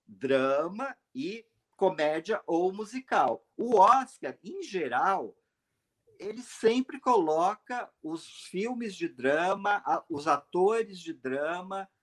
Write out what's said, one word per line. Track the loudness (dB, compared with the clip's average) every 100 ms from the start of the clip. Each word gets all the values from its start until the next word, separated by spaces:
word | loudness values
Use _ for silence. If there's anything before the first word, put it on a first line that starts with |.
| _
drama | -8 0 2 2 0 -2 -6 -10 -12 _
e | -10 -8 -10 -14 _ _ _
comédia | 0 2 0 0 -2 -4 0
ou | 0 0
musical. | -2 -8 -10 0 2 2 0 _ -8
O | 2 6
Oscar, | 8 8 2 -8 -10 -10
em | -14 -12
geral, | -8 -4 -2 0 2 0 -4 -12 _ _ _ _ _ _ _ _
ele | -12 -12
sempre | -14 0 2 2 -2 -2
coloca | 4 4 4 2 2 0 -8 -8 -8 _
os | -10 -10 -12 -20 -10
filmes | -6 -4 -4 -8
de | -6 -8
drama, | -2 0 2 0 -2 -2 -2
a, | 0 -4 -2
os | -4 0
atores | 0 0 0 2 2 -2 -8
de | -12
drama, | -8 -6 -4 -4 -6 -8 -10 -10 _